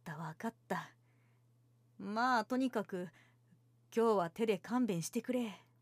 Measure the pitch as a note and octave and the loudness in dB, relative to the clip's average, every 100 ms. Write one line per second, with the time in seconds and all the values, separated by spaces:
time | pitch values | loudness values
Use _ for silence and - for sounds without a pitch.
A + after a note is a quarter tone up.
0 | - D3+ D#3+ D#3 A3+ - _ F3 D#3 - | -12 -8 -8 -6 -8 -8 _ -6 -6 -16
1 | _ _ _ _ _ _ _ _ _ - | _ _ _ _ _ _ _ _ _ -12
2 | G3 G#3+ B3+ B3+ - B3+ C4 A#3+ - F3+ | -6 -2 2 2 2 0 0 0 -2 -4
3 | F3+ - - _ _ _ _ _ _ - | -6 -10 -20 _ _ _ _ _ _ 2
4 | A3+ G3+ E3+ - A3 F#3+ - B3 A#3 E3+ | 4 4 2 0 0 0 0 0 2 0
5 | D#3 A#3+ - B3 A3+ F#3 - _ | -2 -4 -2 -2 -2 -8 -18 _